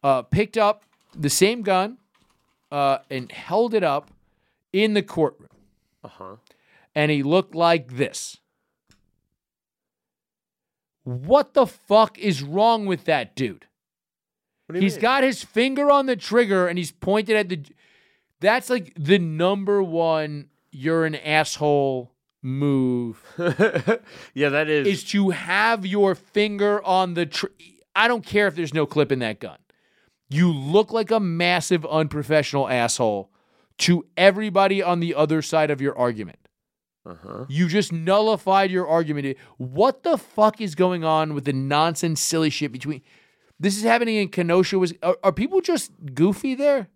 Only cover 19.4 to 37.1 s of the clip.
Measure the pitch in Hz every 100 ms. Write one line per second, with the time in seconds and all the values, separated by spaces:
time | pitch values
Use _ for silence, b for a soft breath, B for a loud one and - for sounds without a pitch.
19.4 | 180 202 196 202 185 165 165 160 151 147
20.4 | - _ _ 143 139 165 160 151 151 156
21.4 | 151 - 147 147 139 131 123 _ _ _
22.4 | 127 131 143 139 131 123 120 110 - -
23.4 | 175 139 208 165 - 233 B B B 135
24.4 | 143 139 156 151 139 196 - 202 190 170
25.4 | 175 190 220 226 190 202 196 175 _ 208
26.4 | 208 202 208 208 190 185 185 170 165 -
27.4 | 202 _ - _ _ 190 226 240 - 202
28.4 | 202 160 160 151 143 151 143 135 117 104
29.4 | 107 71 _ _ _ _ _ _ _ 143
30.4 | 175 147 135 185 220 226 214 226 190 165
31.4 | 175 175 - 175 156 156 160 151 127 156
32.4 | 143 143 131 127 117 - 117 101 95 _
33.4 | _ _ _ - - 175 - - 190 190
34.4 | 214 190 196 196 175 175 170 143 151 160
35.4 | 143 160 151 143 139 127 123 110 95 -
36.4 | _ _ _ _ _ _ -